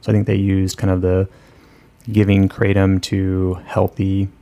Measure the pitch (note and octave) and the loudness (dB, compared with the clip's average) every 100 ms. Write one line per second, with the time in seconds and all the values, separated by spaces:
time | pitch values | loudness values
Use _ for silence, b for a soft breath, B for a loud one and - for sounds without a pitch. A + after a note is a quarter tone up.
0 | - G#2+ G2+ G2 G2 F#2+ F#2+ - F#2+ F#2 | 0 -2 0 0 0 0 -2 -2 -2 0
1 | F2+ F#2 G2 B B B B B B B | 0 0 -2 B B B B B B B
2 | - G#2+ G2+ G2 G2 - G#2+ G2 G2 F#2+ | -4 0 4 4 2 0 0 2 2 2
3 | - G2 F#2+ F#2+ F#2 F2+ - - F#2 - | -2 -4 -2 -2 -2 -4 -6 -2 -2 -2
4 | G2 G2 G2 - | -4 -2 -4 -8